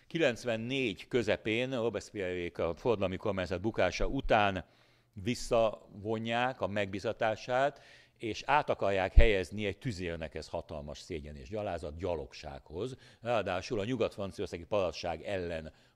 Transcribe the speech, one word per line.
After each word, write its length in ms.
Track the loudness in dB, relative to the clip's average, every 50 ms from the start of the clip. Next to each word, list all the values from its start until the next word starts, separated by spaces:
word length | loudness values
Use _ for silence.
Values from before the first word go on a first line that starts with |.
| _
Kilencvennégy 1040 | _ 0 2 2 2 2 0 -2 -2 -2 -2 -2 -2 -2 0 0 -2 -2 -4 -6 0
közepén 600 | 0 2 4 4 2 2 2 0 0 0 0 0
Robespierre-ék 880 | 0 0 0 0 -2 -2 -6 -6 -6 -4 -2 -2 -2 -2 -4 -4 -2 0
a 160 | 0 0 0
forradalmi 420 | 0 2 2 2 2 2 0 -2
kormányzat 440 | -2 -2 -2 -2 0 -2 -2 -2 -2
bukása 460 | -2 -2 2 2 2 2 2 2 0
után 580 | 0 0 -2 2 4 4 4 6 4 2 -2 -6 -8 _ _ _ _ _ _ _ _ _
visszavonják 1500 | -6 -4 -2 -2 -2 -2 2 4 4 4 4 2 -2 -10 -18 -16 -10 -4 -4 -4 -2 -2 -2 0 0 0 0 -2 -2
a 60 | -4
megbízatását, 1160 | -2 0 -2 -2 -2 -4 -4 -4 -4 -2 0 0 0 0 -2 -4 -2 0 2 2 2 0 -4 -14 -20 -20 -20 -20 _ _ _
és 240 | -8 -6 -6 -6 0
át 240 | 2 2 2 4 2
akarják 440 | 0 2 2 2 2 2 2 8 10
helyezni 520 | 10 10 10 8 4 2 -2 -4 -4 -4
egy 120 | -4 -4 -4
tüzérnek, 560 | -6 -6 -6 -4 -4 -6 -4 -6 -6 -8 -8
ez 140 | -10 -10 -6
hatalmas 500 | -6 -8 -6 -6 -10 -10 -8 -10 -12 -12
szégyen 380 | -10 -8 -8 -8 -8 -10 -12
és 120 | -14 -12 -8
gyalázat, 480 | -8 -6 -4 -4 -6 -6 -6 -8 -8
gyalogsághoz. 1000 | -4 -2 -2 -2 -2 -4 -8 -12 -14 -12 -12 -12 -12 -14 -12 -8 -8 -6 -6 -8 -12 -16 -20 -20 _
Ráadásul 600 | -4 0 0 0 2 0 -2 -2 -2 -2 -2 -2
a 40 | -2
nyugat-franciaországi 800 | -2 0 0 0 0 0 -4 -8 -8 -6 -6 -6 -6 -6 -10 -6
parancsság 580 | -2 0 2 2 0 -2 -4 -4 -4 -4 -4 -4
ellen 500 | -4 -4 -2 -2 -4 -4 -6 -8 -10 -14 -18 _ _ _